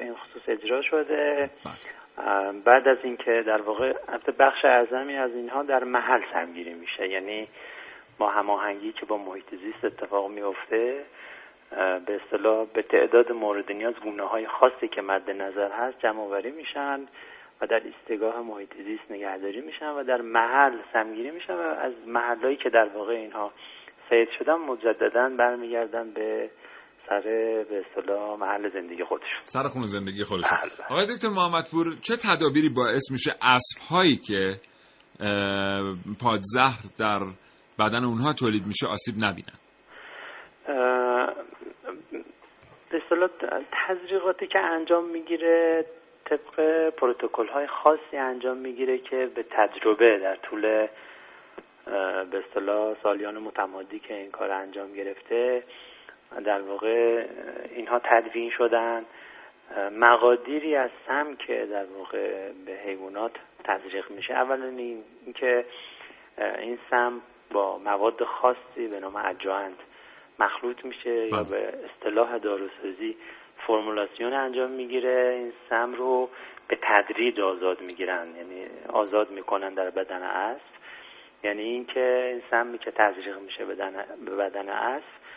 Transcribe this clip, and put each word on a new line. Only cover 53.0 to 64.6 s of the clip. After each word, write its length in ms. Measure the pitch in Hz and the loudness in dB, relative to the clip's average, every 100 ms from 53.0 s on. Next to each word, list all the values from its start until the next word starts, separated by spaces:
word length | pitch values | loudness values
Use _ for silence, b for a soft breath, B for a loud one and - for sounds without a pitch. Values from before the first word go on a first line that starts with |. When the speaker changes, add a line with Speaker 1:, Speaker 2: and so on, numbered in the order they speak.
Speaker 1:
سالیان 360 | 104 101 104 107 | 0 0 -4 -8
متمادی 600 | 107 104 98 95 95 104 | -8 -4 -4 -4 -12 -14
که 160 | - | -10
این 160 | 107 98 | -10 -10
کار 200 | - 101 | -6 -4
انجام 420 | 95 98 98 98 | -4 -6 -10 -12
گرفته، 720 | 101 98 98 - 117 123 123 123 B B B B B _ - | -8 -8 -8 -2 0 2 0 -4 B B B B B _ -6
در 180 | 104 101 | 0 0
واقع 640 | 98 98 110 117 117 117 113 - 85 - - 120 | -2 -2 2 4 4 2 -2 -10 -12 -12 -12 -10
اینها 240 | 110 120 | -2 -2
تدوین 460 | - 117 113 117 117 - | 6 6 6 -4 -4 2
شدن. 460 | 120 117 117 117 113 B B B B _ - - 101 | 4 4 2 -2 -6 B B B B _ -12 -6 -6
مقادیری 840 | 107 120 117 120 120 123 151 156 147 | 6 8 10 8 6 2 -4 0 0
از 140 | 123 - - | 0 -4 -4
سم 300 | 135 151 139 - | -2 -2 -6 -6
که 220 | 117 107 | -4 -4
در 160 | 104 95 98 | -6 -6 -12
واقع 540 | 92 101 98 98 98 95 92 | -8 -4 -4 -6 -10 -14 -14
به 60 | 95 101 | -12 -10
حیوانات 460 | 95 95 101 113 - - _ | -10 -10 -6 -6 -8 -20 _
تزریق 460 | 117 95 95 95 - | -4 -4 -2 -8 -8
می‌شه، 240 | 101 95 | -10 -4
اولا 300 | 127 127 131 | 0 0 0